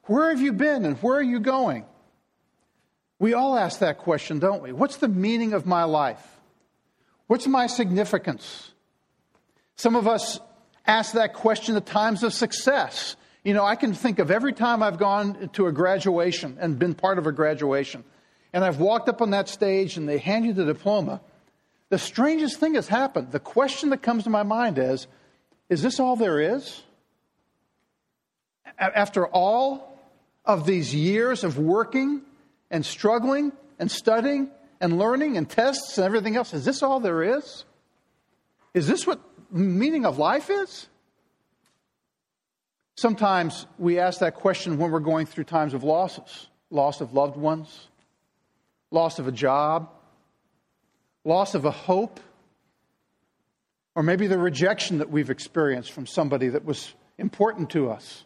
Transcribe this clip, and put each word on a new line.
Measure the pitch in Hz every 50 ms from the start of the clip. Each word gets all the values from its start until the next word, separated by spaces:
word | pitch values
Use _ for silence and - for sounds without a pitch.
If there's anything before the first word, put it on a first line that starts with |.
| _
Where | - 208 277 311 330
have | 320 247
you | 262 277 220
been | 185 277 302 294 254 202
and | 151 143 -
where | 196 240 262
are | 285
you | 285 247 240 240
going?" | 208 262 262 262 254 202 135 113 104 - _ _ _ _ _ _ _ _ _ _ _ _ _ _ _ _ _ _ _ _ _ _ _ _ _ _
We | 190 220 233
all | 240 262 269 262
ask | 240 190 165 - -
that | 196 160 143
question, | - - 175 160 143 - - 160 147
don't | 165 190 202 180 143
we? | 127
What's | 127 139 233 277 -
the | - 302 233
meaning | 196 180 190 214 226 233 233 220
of | 214 185 -
my | 180 180 170 170
life? | 160 156 151 143 127 110 - - - - - _ _ _ _ _ _ _ _ _ _ _ _ _ _ _ _ _
What's | - 233 240 -
my | 269 269 262 247
significance? | 240 247 - 233 185 180 190 208 208 - 185 - - - - - - - - - - _ _ _ _ _ _ _ _ _ _ _ _ _ _ _ _ _ _ _ _ _
Some | - - 233 226
of | 240 202
us | 220 226 214 - - - - - - - _ _ _ _ _ _
ask | - 214 226 220 - -
that | 233 220 208 -
question | - - 220 220 220 - - 220
at | 208 202
times | - - 208 214 226 220 180 233
of | 226 -
success. | - 247 - - - - 254 277 262 160 - - - - - - _ _ _ _ _ _
You | 202 202
know, | 208 202
I | 202 220
can | 226 - 226 190
think | - - 247 190 214
of | 180 147
every | 185 220 247 285 233
time | - 226 240 240 220 220
I've | 208 180
gone | 165 208 196 196 208 208 202 196 - 196 - -
to | - 196
a | 175
graduation | 151 135 180 185 196 190 - 196 175 170 170 180 160 - - 143 127 151
and | 180 165 147
been | 120 170 180 160
part | - - 190 196
of | 185 156
a | 156
graduation, | 147 147 156 151 156 147 147 139 139 139 139 - - 127 120 - _ _ _ _ _ _ _ _ -
and | 180 190
I've | 185 156 135
walked | 170 196 226 233 233 247
up | 220 220
on | 233 208
that | 202 202 190 -
stage | - - 214 196 190 196 196 180 -
and | 170 156
they | 147 147 143
hand | - 185 208 226 226
you | 233 202
the | 190 175
diploma. | 151 151 156 - 202 214 208 156 - - - - - _ _ _ _ _ _ _ _ _ _ _ _
The | 196
strangest | 180 - - - - 247 302 320 320 311 262 - -
thing | 302 320 311
has | 247 -
happened. | - 196 240 277 269 - 160 123 127
The | 143 143
question | - - - 226 277 262 - - 320 294
that | 269 -
comes | - 233 240 226 196
to | 233
my | 214 208 208
mind | 202 220 226 240 226 165
is, | 135 131 127 135 131 - - - _ _ _ _ _ _ _ _ _ _ _
"Is | 180 151
this | 156 262 254 -
all | 262 254 254
there | 220 226 190 160 147
is? | 151 165 226 277 - - - - - _ _ _ _ _ _ _ _ _ _ _ _ _ _ _ _ _ _ _ _ _ _ _ _ _ _ _ _ _ _ _ _ _ _ _ _ - - -
A-, | 196 190 -
after | 214 202 202 - 202 175
all | - - 185 180 196 220 240 262 277 269 269 - - - - _ _ _ _ _ _ _ _ _
of | 220 208 170 147
these | 175 196 175 151 113 135
years | 151 151 180 202 220 233 254 254 - -
of | 175 135
working | 139 156 160 185 214 226 226 - 262 269 277 294 277 - - - _ _ _ _ _ _ _
and | - - -
struggling | - - - - 208 226 240 226 262 269 285 294 285 269 - - - _ -
and | - 220
studying | - - - 226 220 233 233 285 285 277 277 269 - - - - _ _
and | 180 170 170 175
learning | 202 226 247 269 302 302 247
and | 180 151 -
tests | - - 226 269 269 269 - - -
and | 202 185
everything | 190 214 226 196 220 214
else, | 247 240 - -
is | 151 127
this | 247 269 - 294
all | 269 269 262
there | 233 190 170 160 160
is? | 196 247 294 - - - - - _ _ _ _ _ _ _ _ _ _ _ _ _ _ _ _ _ _ _ _ _ _
Is | 180 151
this | 151 247 359 -
what | 359 - - - - _ - - _
meaning | 196 170 190 196 175 190 240 302 320 302 233
of | 185 131 135
life | 151 170 233 294 302 -
is?" | 392 403 392 - - - - _ _ _ _ _ _ _ _ _ _ _ _ _ _ _ _ _ _ _ _ _ _ _ _ _ _ _ _ _ _ _ _ _ _ _ _ _ _ _ _ _ _
Sometimes | - - 233 214 - 214 196 190 180 170 160 - - - - - -
we | 175 175 175 175
ask | 180 185 175 -
that | 190 165 -
question | - - 196 185 - - 175 160
when | 143 170 170
we're | 160 160
going | 147 156 160 160 160
through | 151 - - 151
times | - 170 160 151 147 127
of | 131 123
losses, | 151 156 170 190 185 - - - - - - - _ _ _ _ _
loss | 165 147 139 147 139 -
of | 151 117 123
loved | 135 143 143 143
ones, | 147 147 156 160 160 156 - - - - _ _ _ _ _ _ _ _ _ _ _ _ _ _ _ _ _ _ _ _ _
loss | - 165 165 160 -
of | - 135
a | 131
job, | 127 107 139 131 131 143 147 151 160 165 165 - - - _ _ _ _ _ _ _ _ _ _ _ _ _ _ _ _ _ _ _ _ _ _ _ _ _
loss | 156 165 185 196 190 -
of | 165 135
a | 147
hope, | 131 - - - 185 190 233 220 - - - - _ _ _ _ _ _ _ _ _ _ _ _ _ _ _ _ _ _ _ _ _ _ _ _ _ _ _ _ _ _ _ _ _
or | 170 151
maybe | 165 180 185 208
the | 196 190
rejection | 180 175 180 147 127 175 190 214 - - - 180 147
that | 151 139
we've | 147 151 143 120
experienced | 131 - - - _ 170 156 143 131 123 123 -
from | - 139 131
somebody | - - 185 156 143 139 127 127 123
that | 123 151 -
was | 156 139 - - - - _ _ _ _
important | - - 226 - - 202 220 214 185 160 -
to | - 160 135 120
us. | 107 98 - - - - -